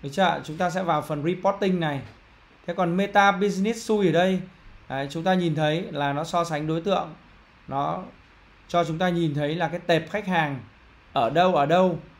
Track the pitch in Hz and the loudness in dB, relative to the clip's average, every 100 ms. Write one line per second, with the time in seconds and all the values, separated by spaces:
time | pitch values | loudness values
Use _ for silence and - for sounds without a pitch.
0 | 143 143 185 151 135 156 180 175 175 151 | -8 0 0 0 -6 -4 -2 -2 0 0
1 | 147 151 151 180 196 196 196 185 160 139 | 0 -4 -2 0 0 0 0 0 0 -4
2 | 147 - _ _ _ _ - 175 175 175 | -8 -20 _ _ _ _ -10 -2 0 0
3 | 202 202 202 185 202 185 202 226 - 214 | 2 4 4 4 0 0 -2 -2 0 2
4 | 190 160 185 185 - - - - - 135 | 4 4 2 0 -4 -18 -20 -20 -10 -6
5 | 139 160 170 185 175 151 156 160 185 - | -6 -4 0 2 2 0 0 0 -4 -4
6 | 143 143 160 175 170 151 156 160 170 180 | -2 -2 -2 -2 -2 -4 -2 -2 0 -2
7 | 165 156 - - - _ - 135 151 175 | -2 -12 -20 -20 -20 _ -8 -4 -2 -4
8 | 185 - - - - _ - 175 165 160 | -8 -18 -20 -20 -20 _ -2 0 0 0
9 | 185 170 165 147 147 160 160 170 - 165 | 0 0 0 0 -2 -2 -4 -6 0 0
10 | 160 202 196 175 151 135 107 - - - | 0 -8 -2 0 0 -4 -12 -20 -20 -20
11 | - 135 113 147 185 170 143 170 185 165 | -6 0 2 4 4 4 4 4 4 0
12 | - | -10